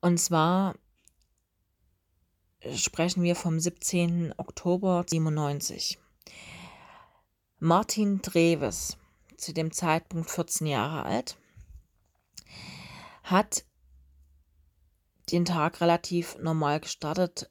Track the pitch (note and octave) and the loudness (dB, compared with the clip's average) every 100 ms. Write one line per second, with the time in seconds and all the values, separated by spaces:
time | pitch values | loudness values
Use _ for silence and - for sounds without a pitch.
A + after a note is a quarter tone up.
0 | F3 F3 - E3+ D#3+ F#3 F#3+ - _ _ | 4 2 2 4 4 4 2 -2 _ _
1 | _ _ _ _ _ _ _ _ _ _ | _ _ _ _ _ _ _ _ _ _
2 | _ _ _ _ _ _ - - - - | _ _ _ _ _ _ -10 -4 -4 0
3 | E3+ F3+ F3 F3 F3 D#3+ E3+ - - F3+ | 0 2 2 2 0 0 -2 -4 -2 2
4 | E3+ E3+ E3 - - - F3+ F3+ G3 F3+ | 2 2 -2 -4 -10 -4 0 2 2 2
5 | F3 E3 D#3+ D3+ D3 C#3+ - - - - | 2 2 2 2 0 -2 -6 -6 -6 -8
6 | _ _ - - - F3 F3 - - - | _ _ -20 -20 -20 -20 -20 -20 -20 -20
7 | - _ _ _ _ _ D#3+ F3 A3 - | -20 _ _ _ _ _ 4 4 2 0
8 | G#3 G3 F#3 F3 E3 E3 A#2 - - - | 2 0 0 4 4 4 0 -4 -8 -10
9 | _ _ _ - - E3 D#3+ - F3 D#3+ | _ _ _ -12 -8 -4 -4 -2 0 0
10 | - E3+ D#3+ - E3 - D#3 C#3 B2 D#3 | 0 -6 -6 -4 -4 -2 0 0 0 -4
11 | - A3+ B3+ - _ - - - _ _ | -2 -2 -4 -12 _ -20 -20 -20 _ _
12 | _ _ _ - - - - - - - | _ _ _ -20 -20 -20 -18 -16 -18 -18
13 | - - - F#3 A3 - - _ _ - | -20 -18 0 2 2 -4 -8 _ _ -20
14 | _ _ _ _ _ _ _ _ _ _ | _ _ _ _ _ _ _ _ _ _
15 | _ _ - F3 F3 E3+ D#3 - E3+ E3+ | _ _ -4 0 0 0 0 2 2 2
16 | - F3 E3+ - D#3+ D#3+ D3 D3+ - - | 2 -4 -4 -6 -2 0 0 0 -4 -8
17 | D3+ D#3+ F3+ - - | -6 0 -2 -2 -14